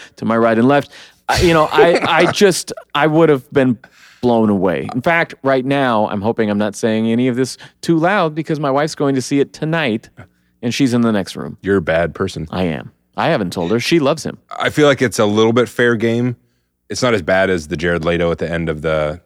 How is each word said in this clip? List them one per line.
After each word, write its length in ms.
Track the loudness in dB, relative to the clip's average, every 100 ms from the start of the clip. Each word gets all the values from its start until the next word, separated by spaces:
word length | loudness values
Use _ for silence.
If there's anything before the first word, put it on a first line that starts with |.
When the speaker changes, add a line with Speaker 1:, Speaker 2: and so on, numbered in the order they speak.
| -12 -10
Speaker 1:
to 80 |
my 120 | -2 2
right 200 | 2 4
and 100 | 4
left. 220 | 2 0 -10 -20 _ -4
I, 120 | 0
you 120 | 4
know, 140 | 4 2
I, 260 | 4 4 4 2 2 2
I 60 |
Speaker 2:
<laughs> 0 |
Speaker 1:
just, 400 | 4 2 2 -4 -14 -6
I 120 | 0 2
would 220 | 4 4
have 200 | 4 0
been 280 | 0 2 0 -6 _ -20 _
blown 280 | 0 2 2
away. 380 | 2 0 -2 -4
In 80 | -4
fact, 320 | 0 0 -2 -4
right 220 | -2 0
now, 440 | 0 0 0 0 0
I'm 120 | -2
hoping 280 | -4 -2 0
I'm 80 | 0
not 160 | -2
saying 360 | -2 -2 0 0
any 180 | 0 0
of 80 | 0
this 200 | -4 -6 -18 _
too 180 | -2 0
loud 360 | 2 0 -2
because 260 | -4 -6 -4
my 100 | -2
wife's 240 | 0 -2
going 200 | -2 -2 -2
to 60 |
see 180 | 0 0
it 120 | -2
tonight, 560 | -4 -4 -2 -2 -4 -6 -20 -20 _ _ _
and 100 | -6
she's 200 | 0 0
in 60 | 2
the 100 | 0
next 240 | 0 -4 -8
room. 200 | -12 -8
Speaker 2:
You're 140 | -2 0
a 40 |
bad 320 | 2 0 0
person. 320 | -4 -6 -6 -8
Speaker 1:
I 140 | -4
am. 280 | -4 -4 -10 _ _ -4
I 120 | -2
haven't 240 | 0 -2
told 180 | -4 -2
her. 80 | -2
She 220 | 0 0
loves 240 | 2 -2
him. 140 | -6 -12 -14 -6
Speaker 2:
I 120 | -4
feel 180 | 2 2
like 120 | 4
it's 160 | 0 0
a 60 | 0
little 260 | 2 2
bit 160 | 2 0
fair 260 | 2 0
game. 420 | 2 0 0 -2 -6 _ _ _ _ -14
It's 120 | -4
not 120 | 0
as 80 | 0
bad 260 | 0 0 2
as 200 | 0 -4
the 80 | -4
Jared 280 | -2 -2
Leto 260 | -2 0 0
at 60 | -2
the 120 | -4
end 180 | -4 -4
of 140 | -4
the 380 | -2 -2 -2 -6